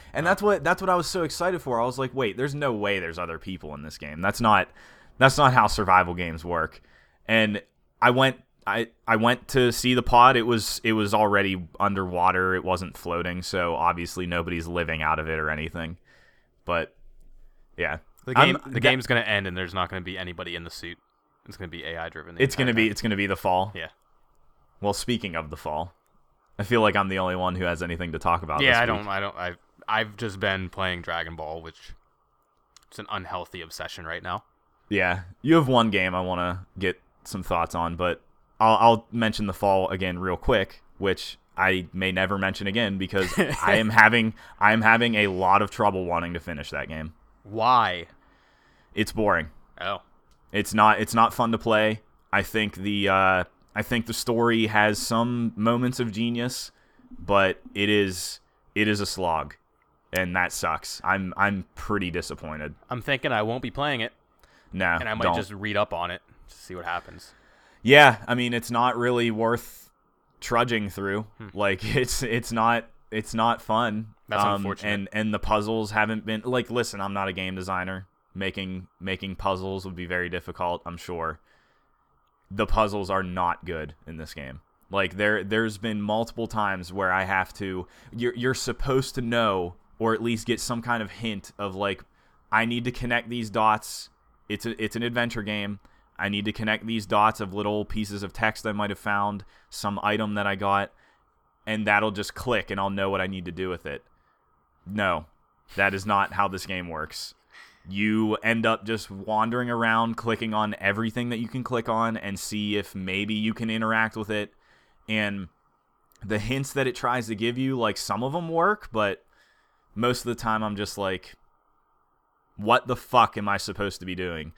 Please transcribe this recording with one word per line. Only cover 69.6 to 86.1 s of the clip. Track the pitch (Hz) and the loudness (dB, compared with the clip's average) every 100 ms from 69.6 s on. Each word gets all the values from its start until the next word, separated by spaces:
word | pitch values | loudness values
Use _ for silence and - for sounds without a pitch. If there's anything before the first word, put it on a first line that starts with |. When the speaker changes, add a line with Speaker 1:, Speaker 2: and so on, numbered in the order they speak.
| - - - _ _ _ _ - | -4 -20 -20 _ _ _ _ -14
Speaker 1:
trudging | - 120 123 113 101 | 0 2 2 0 -2
through. | 95 98 101 107 - | -6 -4 -4 -6 -14
Speaker 2:
Hmm. | 107 | -12
Speaker 1:
Like, | 95 101 95 | -2 0 0
<laughs> | 107 131 | 0 0
it's, | 123 - | 0 -2
it's | 120 120 123 | -2 -2 -2
not, | 117 113 117 - - - | 2 4 2 -2 -16 -8
it's | 110 107 | -8 -4
not | 110 113 117 | 2 2 2
fun. | - 110 120 107 110 - - | 0 0 2 -2 -8 -14 -4
Speaker 2:
That's | 104 | 0
Speaker 1:
Um, | 104 101 | 2 0
Speaker 2:
unfortunate. | 98 98 104 | -2 -4 -2
Speaker 1:
and, | 104 98 | -4 -4
and | 107 107 | -4 -2
the | 104 | -2
puzzles | - 107 104 113 107 | 2 0 2 -2 -2
haven't | 107 107 110 101 | 0 0 -2 -4
been, | 110 | -6
like, | 113 127 113 | -2 -2 0
listen, | 120 113 101 | -2 -2 -4
I'm | 98 | -4
not | 98 98 | -4 -4
a | |
game | 92 92 | -4 -6
designer. | 95 92 92 92 92 95 _ _ | -6 -4 -4 -4 -8 -12 _ _
Making, | 90 95 95 95 92 92 - | -6 -6 -6 -8 -8 -12 -12
making | 92 95 98 90 | -8 -6 -6 -4
puzzles | 101 92 95 95 | -2 -2 -4 -6
would | 95 87 | -8 -10
be | 87 | -6
very | 90 87 | -4 -4
difficult, | 90 - 87 87 87 | -6 -8 -6 -4 -4
I'm | 87 87 | -8 -14
sure. | - 87 80 80 _ _ _ _ _ _ _ _ _ _ - | -10 -6 -6 -8 _ _ _ _ _ _ _ _ _ _ -10
The | 98 104 | -4 2
puzzles | 110 107 101 95 | 4 2 0 -2
are | 95 | -2
not | 92 90 87 85 | -2 -2 -2 -2
good | 87 82 76 - - | -6 -8 -8 -14 -16
in | 80 | -14
this | 78 | -14
game. | - 67 69 _ _ - | -14 -14 -16 _ _ -6
Like, | 98 92 92 | -2 -2 0
there, | 104 107 | 0 0
there's | 98 110 113 101 | 0 0 0 -4
been | 110 107 | -6 -4
multiple | 104 | -2